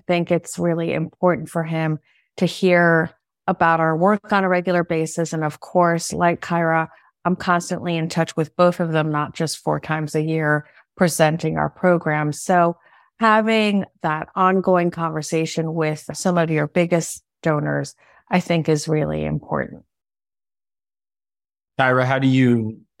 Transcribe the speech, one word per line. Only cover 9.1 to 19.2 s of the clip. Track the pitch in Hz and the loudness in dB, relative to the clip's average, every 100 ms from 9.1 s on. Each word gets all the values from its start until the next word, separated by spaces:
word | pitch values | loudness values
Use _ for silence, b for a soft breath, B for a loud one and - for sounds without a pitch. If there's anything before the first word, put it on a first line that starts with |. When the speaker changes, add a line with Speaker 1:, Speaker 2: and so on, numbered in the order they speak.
| 147 151 | -2 -4
Speaker 1:
just | - 160 - | -6 -6 -4
four | - 151 | -4 -4
times | - 156 151 | -4 -6 -4
a | 156 | -4
year | 156 160 151 151 b b _ - | -2 -2 0 0 b b _ -2
presenting | 175 - 156 165 160 156 | 0 2 2 2 -2 -2
our | 151 | -4
program. | - 185 170 160 151 147 | 0 2 2 0 -2 -2
So | 147 - 180 170 170 b b b - | -4 0 2 2 0 b b b 0
having | 220 220 220 220 208 202 - _ | 2 4 4 2 2 0 -2 _
that | 160 156 - 196 | -4 -4 -6 0
ongoing | 185 190 185 180 175 | 2 2 2 2 2
conversation | 170 165 156 147 160 160 170 160 | -2 -6 -6 -4 -2 -2 -4 -4
with | 165 156 151 - | -2 -2 -4 -10
some | 147 190 175 | -4 0 0
of | 165 | 0
your | 151 147 | 0 0
biggest | 180 170 170 - - _ _ | 0 0 0 -2 -10 _ _
donors, | 165 147 147 143 143 - b b _ | -2 -2 -2 -4 -6 -14 b b _
I | 180 | -2
think, | - 170 156 | 0 0 0
is | 151 160 | -2 0
really | 151 147 156 | -2 -2 -4